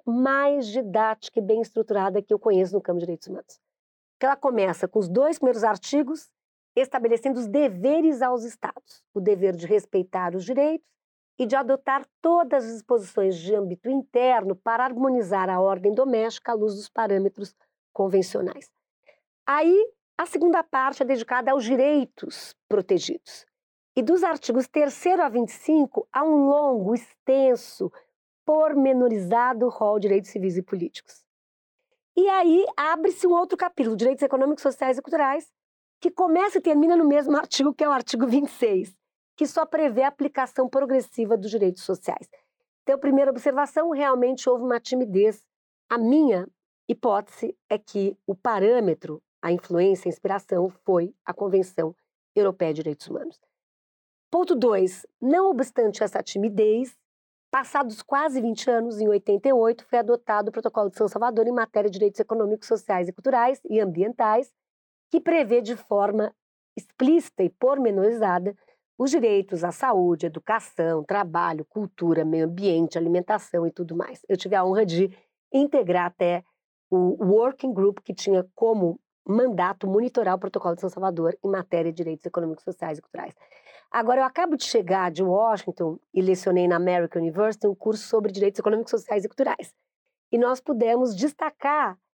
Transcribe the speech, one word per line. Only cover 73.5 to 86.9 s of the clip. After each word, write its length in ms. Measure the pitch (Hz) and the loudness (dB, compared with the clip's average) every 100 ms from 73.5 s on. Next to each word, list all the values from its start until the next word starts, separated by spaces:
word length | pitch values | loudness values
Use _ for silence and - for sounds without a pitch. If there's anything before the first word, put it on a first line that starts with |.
| 175 165 | -4 -4
e 40 | |
tudo 240 | - 170 170 | -6 -8 -8
mais. 300 | - - - | -8 -12 -6
Eu 80 | 185 | -6
tive 200 | 190 202 | -2 0
a 100 | 185 | 0
honra 180 | 196 | 0
de 320 | 202 165 190 - _ _ _ | 0 0 -2 -4 _ _ _
integrar 560 | 269 285 285 180 180 175 | 0 2 2 2 0 -2
até 360 | - 175 175 - _ _ _ _ | -2 -2 -2 -6 _ _ _ _
o 340 | 185 180 - | 2 2 2
working 480 | 185 214 247 262 262 | 2 2 2 -2 -4
group 280 | 190 196 202 | 0 0 0
que 140 | - | -8
tinha 340 | 190 - 190 185 - | -8 0 0 -2 -2
como 440 | 226 220 175 - _ _ - | 0 2 -2 -4 _ _ -4
mandato 640 | 214 254 185 180 196 196 | 0 0 0 -4 -4 -2
monitorar 480 | 196 247 247 202 190 | 0 0 -2 0 -2
o 40 | |
Protocolo 360 | 190 - 180 170 | -4 -6 -4 -4
de 60 | |
São 80 | 185 | -6
Salvador 480 | 180 190 170 165 - | -4 -4 -2 -2 -2
em 40 | 196 | -4
matéria 440 | 196 180 170 165 | -4 -2 -2 -2
de 60 | 165 | -4
direitos 280 | 160 160 175 | -8 -8 -8
econômicos, 380 | 175 165 160 | -6 -6 -8
sociais 340 | - 175 160 151 | -12 -10 -10 -10
e 40 | |
culturais. 340 | - - - - _ - - - _ | -14 -16 -16 -18 _ -20 -20 -20 _
Agora, 320 | 233 226 254 | -4 0 0
eu 40 | 262 | 0
acabo 320 | 320 359 294 | -2 -2 -4
de 80 | - | -2
chegar 460 | 233 175 190 180 | -2 0 0 -2
de 120 | 160 | -2
Washington 760 | 190 190 226 208 - - 165 165 _ | 0 2 2 0 -4 -6 -6 -6 _
e 100 | 185 | 0
lecionei 460 | 185 185 190 180 180 | 2 0 2 2 2
na 80 | 170 | 2
American 460 | 180 | 2